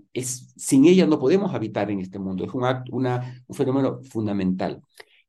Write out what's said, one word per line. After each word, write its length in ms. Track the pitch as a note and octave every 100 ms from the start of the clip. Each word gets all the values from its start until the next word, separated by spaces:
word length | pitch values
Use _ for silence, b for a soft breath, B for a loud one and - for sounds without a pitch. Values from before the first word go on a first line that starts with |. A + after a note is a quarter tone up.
| -
es, 400 | A#2+ - - - -
sin 300 | - C3+ D3+
ella 200 | F#3 D3+
no 140 | -
podemos 340 | B2+ F#3+ G3+
habitar 380 | B2+ A2 A2 G2+
en 80 | G2+
este 180 | F#2 G2+
mundo. 280 | F#2+ F#2+ F#2+
Es 80 |
un 100 | C3+
acto, 280 | B2 B2+ -
una, 500 | A#2+ B2+ B2 - - -
un 100 | -
fenómeno 460 | C3 C3+ C3 -
fundamental. 800 | - A2+ G#2+ G2+ F#2 F#2 F#2 C#2 - B B B